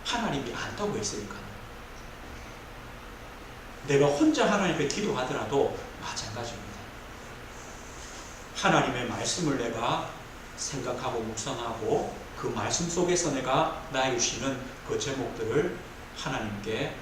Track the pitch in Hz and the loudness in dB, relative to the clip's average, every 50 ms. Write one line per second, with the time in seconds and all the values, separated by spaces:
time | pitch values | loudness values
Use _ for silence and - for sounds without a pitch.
0 | - - 247 240 226 170 147 139 - - - - - - - - 208 208 135 - | -2 -2 -2 0 0 0 0 0 -2 -4 -4 -4 -6 -6 -4 -2 -2 0 0 0
1 | - - - 104 104 - - - - - - - - - - - - - - - | -2 -2 -2 -4 -6 -6 -8 -10 -10 -10 -12 -12 -12 -12 -12 -12 -12 -12 -12 -12
2 | - - - - - - - - - - - - - - - - - - - - | -12 -12 -12 -12 -12 -12 -12 -12 -12 -12 -12 -14 -14 -14 -14 -12 -12 -12 -12 -12
3 | - - - - - - - - - - - - - - - - - 127 143 139 | -12 -14 -14 -12 -14 -14 -14 -14 -14 -14 -14 -12 -12 -12 -12 -10 0 6 8 8
4 | 147 143 - - 311 311 285 247 226 196 208 196 190 170 151 - - 139 - 202 | 8 8 8 8 6 6 8 8 6 6 6 6 6 4 4 4 2 2 2 2
5 | 214 - - - 127 - 143 - 110 - 139 139 - - - - - - - - | 2 2 2 2 0 0 0 -2 0 4 4 6 6 4 2 -2 -8 -10 -10 -8
6 | - - - - - - - 120 117 - - - - - - - - - - - | -8 -6 -4 -4 -6 -6 -6 -6 -6 -6 -6 -8 -10 -10 -12 -12 -12 -12 -14 -14
7 | - - - - - - - - - - - - - - - - - - - - | -14 -14 -14 -14 -12 -12 -12 -12 -12 -12 -12 -12 -12 -12 -12 -12 -12 -12 -12 -12
8 | - - - - - - - - - - - - - 143 156 143 131 127 123 123 | -12 -12 -12 -12 -12 -12 -12 -12 -12 -8 -6 4 6 8 8 8 6 6 2 0
9 | 123 110 107 - - - - 180 165 147 135 120 117 113 113 110 117 131 156 - | -2 -2 -2 0 0 0 0 2 4 4 4 4 2 0 0 0 2 2 2 0
10 | - - - - - - - - - - - - - - 147 131 117 117 123 120 | -2 -4 -8 -10 -12 -12 -12 -12 -12 -12 -8 -6 -6 -4 -4 -4 -2 -2 -4 -2
11 | 127 127 120 117 110 110 107 - - 139 127 120 120 113 107 - 107 - - - | -2 -2 -2 -2 -2 -2 -4 -4 -4 -4 -4 -4 -4 -4 -4 -2 2 4 4 4
12 | - - - - - - - - - 120 117 110 101 98 - - 170 170 - 180 | 2 0 -4 -8 -10 -10 -8 -4 -2 -2 0 0 0 0 2 2 2 2 4 4
13 | 180 175 180 170 - 151 135 135 127 127 135 156 - - - - - - 135 131 | 6 6 6 6 4 4 2 2 2 4 6 6 4 4 0 -4 -6 -2 0 2
14 | 131 131 123 117 - - - 113 117 135 131 120 - - - - - - - - | 2 4 4 2 2 2 0 0 0 -2 -2 -2 -6 -8 -10 -10 -4 -2 -2 0
15 | - - - - - - - - 110 113 117 170 185 - - - - - - - | 0 0 -2 -2 -2 -4 -2 -2 -2 2 4 4 4 4 -2 -4 -10 -12 -12 -14
16 | - - - - - 151 135 120 113 107 104 101 101 110 110 110 147 156 - - | -14 -12 -10 -6 -4 -2 -2 -2 -2 -2 -4 -4 -4 -2 -2 -2 -2 -2 -4 -8